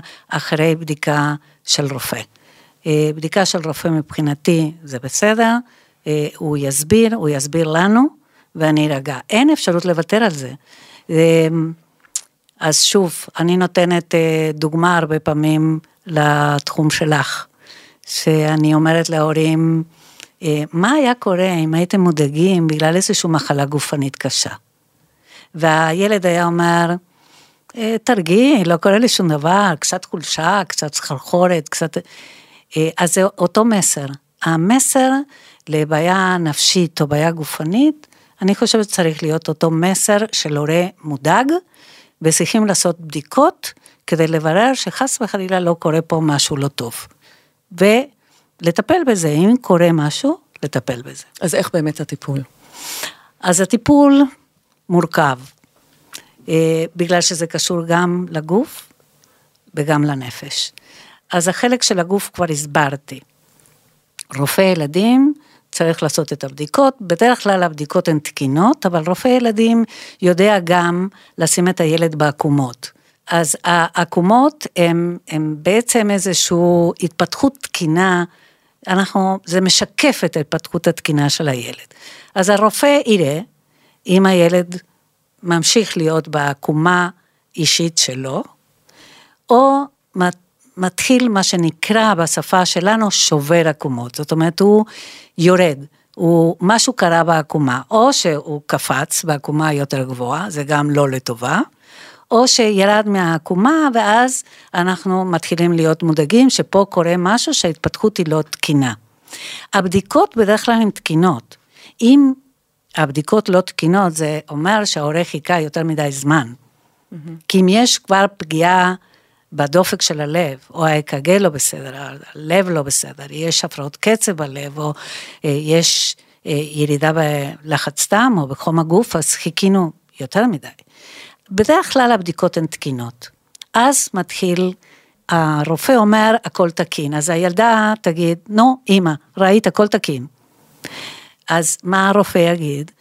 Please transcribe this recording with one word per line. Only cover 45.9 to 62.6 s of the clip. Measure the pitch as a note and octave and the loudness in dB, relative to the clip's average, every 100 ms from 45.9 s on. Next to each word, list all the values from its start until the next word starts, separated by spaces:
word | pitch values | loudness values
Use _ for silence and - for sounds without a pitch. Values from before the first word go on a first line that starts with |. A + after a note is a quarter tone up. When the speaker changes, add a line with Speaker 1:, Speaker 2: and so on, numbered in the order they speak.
| D#3+ | -2
Speaker 1:
פה | E3 E3 | -2 -2
משהו | D#3 C#3+ - D3 | 0 0 -2 -2
לא | C#3 | -4
טוב. | - A#2+ - - _ _ _ _ _ _ | -6 -10 -12 -18 _ _ _ _ _ _
ולטפל | F3 G3+ A3+ C#4+ _ _ _ _ _ E3+ - - F4+ C4+ | 0 2 2 0 _ _ _ _ _ -2 -2 0 0 2
בזה, | G3+ D#3+ | 0 0
אם | D3 G3 B3 | 2 4 2
קורה | - F3 F3 | 2 2 4
משהו, | E3 D3 - C#4 F4 _ _ | 2 0 -2 -4 -4 _ _
לטפל | C#3+ - - A#2+ | -6 -6 -6 -8
בזה. | C3+ C3+ - - | -12 -20 -20 -8
Speaker 2:
אז | E3+ | -4
איך | - - | -2 -2
באמת | E3 D3+ D3 | -2 -4 -6
הטיפול? | D3 D3 - C#3 C3 _ _ - - - - - _ _ | -10 -10 -8 -8 -8 _ _ -20 -16 -12 -14 -16 _ _
Speaker 1:
אז | F#3 F3+ | -2 0
הטיפול | F#3 A3+ - C#4+ C#4+ C#4 C#4 - _ _ _ _ - | 0 0 4 6 6 6 4 -2 _ _ _ _ -2
מורכב, | F3 E3 - D3 B2+ C3 _ _ _ _ _ _ - - _ - | 0 2 0 0 -2 -10 _ _ _ _ _ _ -20 -20 _ -2
אה, | E3 D#3+ D#3+ E3 F3 | 0 2 0 -4 -6
בגלל | E3+ F3 | -2 0
שזה | - D#3+ E3 | 0 -4 -6
קשור | D#3+ - F3 E3 | -6 -4 -4 0
גם | F3 F3 F3 F3 | 0 0 -2 -4
לגוף | D#3+ D#3 G3 D4+ - - _ _ _ _ _ _ _ _ | -8 -2 -2 -2 -10 -20 _ _ _ _ _ _ _ _
וגם | - D3 D3 | -6 -2 0
לנפש. | D3 C#3 B2 - C#3+ - - - _ - - _ _ | 0 -4 -8 -14 -12 -8 -8 -12 _ -20 -20 _ _
אז | F3 F3 | -2 -2
החלק | - B3 B3 | -2 -2 0
של | - F#3+ | 0 -2
הגוף | F3 G3 - | 0 -2 -4
כבר | - F3 | -4 -4
הסברתי. | D3 | -4